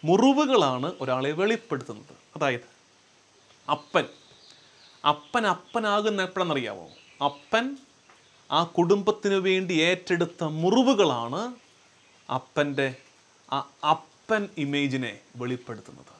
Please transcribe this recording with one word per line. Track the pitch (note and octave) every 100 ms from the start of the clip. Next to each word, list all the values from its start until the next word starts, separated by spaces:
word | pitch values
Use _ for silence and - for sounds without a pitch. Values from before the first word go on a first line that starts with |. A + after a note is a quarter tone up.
| D#3
മുറിവുകളാണ് | F#3+ B3+ C#4 D4 B3+ D3 B2+ C#3+ F3+
ഒരാളെ | C3 B2+ C3+ D#3
വെളിപ്പെടുത്തുന്നത്. | G3 A3+ - C#3+ A#2+ G#2+ - C3+ _ D#3+
അതായത് | D3 A#2+ A#2+ _ _ _ _ _ _ _ _ _ - D3
അപ്പൻ, | - F#3 C3+ - - - - - - _ - - D3
അപ്പൻ | D3 - A#3+ G#3+
അപ്പനാകുന്ന | F3 - A#3 G#3+ G#3 G#3+ G3+ F#3
എപ്പോഴെന്നറിയാമോ? | F#3 F3 C#3+ A2+ G2 E2 - - - C#3+
അപ്പൻ | C#3+ - A3 B3+ C#4 - _ _ - _ _ _
ആ | D3 E3+ -
കുടുംബത്തിനു | F3 G3+ G3 G#3+ G3+ G3 F#3+
വേണ്ടി | F#3 F#3 E3+ E3
ഏറ്റെടുത്ത | F3+ - F3 E3+ - D#3+ D#3
മുറിവുകളാണ് | E3+ A#3 B3+ A#3+ F3+ B2 A#2 D3 A#3+ A#3+ _ _ _ _ _ _ _ C3
അപ്പൻ്റെ | - - D3 C#3 C3+ B2+ - _ _ _ _ C#3
ആ | - _ - -
അപ്പൻ | - _ - G#3+ G3 -
ഇമേജിനെ | C#3+ C#3+ C#3+ C3 A#2+ G2+ _ A#2+
വെളിപ്പെടുത്തുന്നത്. | B2 B2 - A2 - B2+ B2+ -